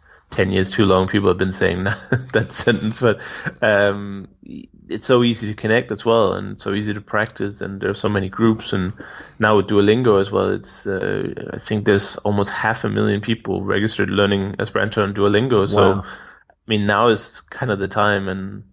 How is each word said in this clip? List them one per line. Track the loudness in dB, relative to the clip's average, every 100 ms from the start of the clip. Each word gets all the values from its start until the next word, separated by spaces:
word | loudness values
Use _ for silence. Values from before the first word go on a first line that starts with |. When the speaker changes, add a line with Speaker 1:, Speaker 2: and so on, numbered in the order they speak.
| _ -20 _
Speaker 1:
ten | -2 0
years | 2 0
too | 2 4
long. | 4 4
People | 2 2
have | 2
been | -2
saying | 0 -2 0
<laughs> | -4
that, | -6 -2 -4 0
that | -2 -2
sentence, | -2 0 0 -2 0
but, | 0 0 -4 -12 -12 -2
um, | 2 4 2 0 -6 -12 -14 _ -18 -18 -18 -20 -10
it's | -10 2
so | 4
easy | 4 0 -6
to | -6
connect | 0 0 0
as | -4 2
well, | 2 2
and | 0 -6 -8
so | -4
easy | -4 -4
to | -8
practice. | -4 -4 -4 -4 -8 -6
And | -10 -6
there | -4
are | -2
so | -2
many | -2 -2
groups, | 2 2 2 -2
and | -4 -4 -6 -14 -18 -20 -2
now | 2 4
with | 4
Duolingo | 4 4 4 4 4
as | 2
well, | 0 0
it's, | -2 -6 -12 -6
uh, | -4 -2 -4 -4 -8 -10
I | -10
think | -4 0 4
there's | 4 2 -4
almost | -2 0 0
half | -2 -2 -2
a | -2
million | 0 0 0
people | -2 -4 -2 -4
registered | 0 0 0 0 -2
learning | 2 2 2 -2 -4
Esperanto | -4 -2 -2 0
on | -2 2
Duolingo. | 2 4 4 2 2
So, | 4 4
Speaker 2:
Wow. | 2 -4
Speaker 1:
I | -14 -20 -20 _ _ -4
mean, | 0 2
now | 4 4
is | 2 -2 -14
kind | -16 -8 -4
of | -2
the | -2
time, | 0 2 2 -2
and | -6 -8 -12 -16